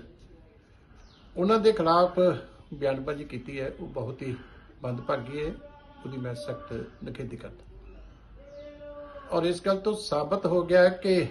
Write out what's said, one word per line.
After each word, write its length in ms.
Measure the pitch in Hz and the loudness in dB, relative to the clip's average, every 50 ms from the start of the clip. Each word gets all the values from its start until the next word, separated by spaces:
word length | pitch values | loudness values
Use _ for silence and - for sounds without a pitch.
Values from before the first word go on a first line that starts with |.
| - - - - - - - - - - - - _ _ _ _ - - - - - - - - - - - | -12 -14 -20 -20 -20 -20 -20 -20 -20 -20 -20 -20 _ _ _ _ -20 -20 -20 -20 -20 -20 -20 -20 -20 -10 -4
ਉਹਨਾਂ 240 | - 180 202 220 220 | 0 4 4 4 6
ਦੇ 120 | 202 220 | 6 4
ਖਿਲਾਫ 480 | 214 170 165 160 170 175 180 175 - 180 180 175 151 - - - - - - - - | 4 4 4 4 6 6 6 4 4 4 4 4 4 2 -4 -12 -18 -20 -20 -16 -8
ਬਿਆਨਬਾਜ਼ੀ 500 | 139 143 135 135 135 135 147 147 147 147 | -4 -2 -2 -2 -2 -4 -6 -8 -8 -8
ਕੀਤੀ 360 | - 131 117 - 143 139 135 | -10 -12 -12 -10 -10 -8 -8
ਹੈ, 120 | 131 135 - - | -8 -8 -8 -10
ਉਹ 80 | 175 - | -12 -10
ਬਹੁਤ 320 | - - 110 120 131 - | -8 -8 -8 -8 -8 -8
ਹੀ 140 | - 131 120 - - - - - - - - - - | -8 -8 -8 -10 -12 -16 -20 -20 -20 -20 -16 -10 -8
ਮੰਦਭਾਗੀ 640 | 123 123 123 127 - 147 127 117 127 143 147 151 | -6 -6 -6 -4 -4 -4 -4 -4 -6 -8 -6 -6
ਹੈ, 60 | 160 208 - - - - - - - - - - | -6 -8 -10 -14 -18 -20 -20 -20 -20 -20 -16 -14
ਉਹਦੀ 120 | 127 135 | -12 -10
ਮੈਂ 160 | 131 127 123 120 | -8 -8 -8 -8
ਸਖਤ 380 | 117 - - 117 - - - 120 113 - - - - - | -8 -8 -10 -10 -10 -10 -10 -10 -10 -10 -10 -14 -14 -14
ਨਿਖੇਧੀ 340 | 135 120 - 127 113 113 | -12 -10 -10 -10 -10 -10
ਕਰਦਾ। 260 | - - 98 - - - - - - - - - - - - - - - - - 269 277 285 - 571 - 587 - 285 - - 285 294 - - - - - - | -12 -14 -16 -18 -18 -20 -20 -20 -20 -20 -20 -20 -20 -20 -20 -20 -20 -20 -20 -20 -20 -20 -18 -18 -18 -16 -16 -18 -16 -16 -16 -14 -14 -16 -16 -16 -16 -8 -4
ਔਰ 120 | 175 170 165 | -2 0 0
ਇਸ 200 | 175 175 175 - | 0 -2 -2 0
ਗੱਲ 140 | 196 196 190 | 0 0 0
ਤੋਂ 160 | 190 214 208 - | 0 -2 -4 -4
ਸਾਬਤ 440 | - - 151 147 151 - 196 202 196 | -4 -4 -2 -2 0 2 2 2 2
ਹੋ 160 | 165 170 180 165 | 4 2 2 4
ਗਿਆ 240 | 165 180 180 180 185 | 6 8 8 8 8
ਕਿ 380 | 185 - - 196 185 180 139 - | 6 4 2 2 4 4 2 0